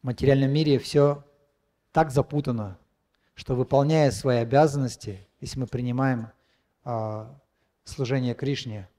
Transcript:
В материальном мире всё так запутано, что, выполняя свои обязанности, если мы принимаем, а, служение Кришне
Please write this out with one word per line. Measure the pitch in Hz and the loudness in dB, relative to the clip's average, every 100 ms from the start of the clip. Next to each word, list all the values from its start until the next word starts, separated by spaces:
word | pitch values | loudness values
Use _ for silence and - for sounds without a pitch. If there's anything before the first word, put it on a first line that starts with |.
В | |
материальном | 127 117 135 139 135 | -6 0 2 4 4
мире | 143 156 131 | 2 2 2
всё | - 147 143 143 - _ _ _ _ _ _ | 2 4 4 2 -10 _ _ _ _ _ _
так | - 160 | 0 2
запутано, | 135 131 147 139 120 104 92 _ _ _ _ _ | 0 0 -2 -2 -4 -6 -12 _ _ _ _ _
что, | - - | -20 -4
выполняя | 127 127 135 143 160 143 | -2 2 2 4 4 4
свои | 104 135 120 | 2 0 0
обязанности, | 117 135 156 143 127 - - 98 - _ | 2 4 4 2 -4 -6 -14 -14 -18 _
если | 135 135 | -12 -8
мы | 123 | -6
принимаем, | 123 123 123 135 123 113 _ _ _ _ _ | -4 -4 0 0 0 -6 _ _ _ _ _
а, | 131 113 110 107 110 139 _ _ _ _ | -8 -6 -6 -8 -12 -20 _ _ _ _
служение | - - 123 135 127 | -20 -8 -2 -2 -2
Кришне | 117 131 139 123 107 95 | -4 -4 -4 -6 -12 -14